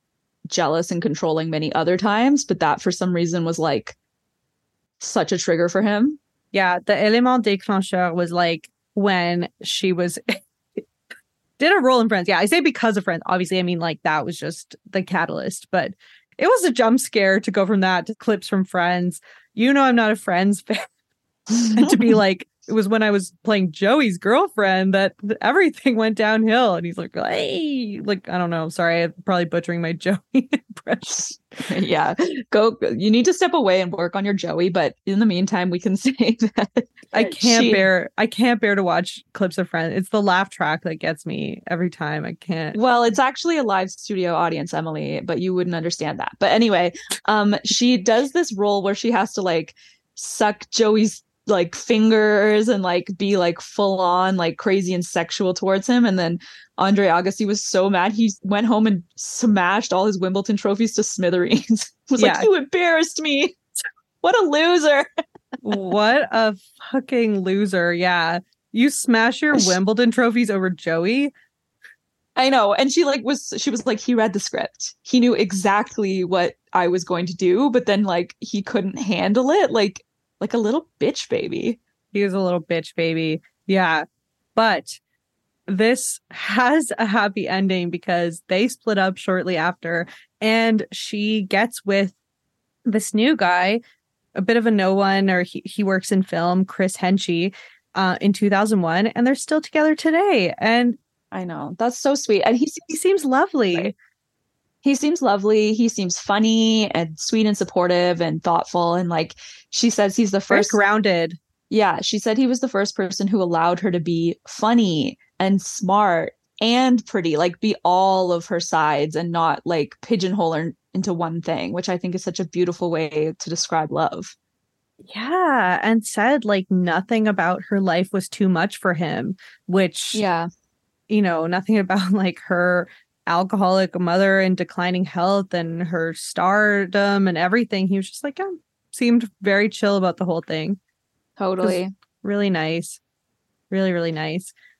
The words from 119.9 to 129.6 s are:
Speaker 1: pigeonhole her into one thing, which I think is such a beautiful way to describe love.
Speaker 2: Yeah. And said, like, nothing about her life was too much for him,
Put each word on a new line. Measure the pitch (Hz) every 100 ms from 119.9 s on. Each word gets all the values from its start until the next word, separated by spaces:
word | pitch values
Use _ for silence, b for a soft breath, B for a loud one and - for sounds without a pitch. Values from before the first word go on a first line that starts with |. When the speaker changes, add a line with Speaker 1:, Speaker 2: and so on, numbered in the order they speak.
| -
Speaker 1:
pigeonhole | - 214 185 196 165
her | 156 165 - _
into | 185 196
one | 170 165 165
thing, | 160 160 87
which | 175 185
I | 180
think | 180 185
is |
such | 196 175
a | 175
beautiful | 175 175 170 175
way | 160 156 151 156 -
to | -
describe | 160 - 160 151
love. | 147 160 - - - _ _ _ _ _ _ 190
Speaker 2:
Yeah. | 208 247 359 339 254 180 180
And | 214 226 -
said, | - 233 285 208
like, | 196 185
nothing | 185 175 165 190 226 214
about | 190 170 180 -
her | 196
life | 190 170 185
was | 190 -
too | - 190
much | 170 196 -
for | 185
him, | 165 160 - - 190 B B